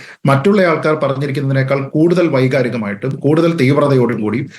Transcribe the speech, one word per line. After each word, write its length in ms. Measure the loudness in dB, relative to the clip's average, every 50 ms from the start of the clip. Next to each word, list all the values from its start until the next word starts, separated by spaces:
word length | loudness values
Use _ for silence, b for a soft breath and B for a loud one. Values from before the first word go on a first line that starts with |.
| B B B B B
മറ്റുള്ള 360 | 2 2 2 4 2 2 4 2
ആൾക്കാർ 320 | 2 0 0 0 -2 -2
പറഞ്ഞിരിക്കുന്നതിനേക്കാൾ 840 | 0 -2 -2 -2 -2 -4 -4 -4 -4 -2 -2 0 0 0 0 -2 -2
കൂടുതൽ 480 | -4 -2 0 0 2 2 2 2 2 2
വൈകാരികമായിട്ടും 840 | 2 0 0 2 0 0 -2 -2 -4 -6 -6 -6 -6 -6 -6 -8
കൂടുതൽ 460 | -6 -2 -2 0 2 2 2 2 2
തീവ്രതയോടും 640 | 2 2 2 2 2 2 2 2 2 2 0 0 -2
കൂടി 260 | -4 -4 -4 -4 -6 -8 B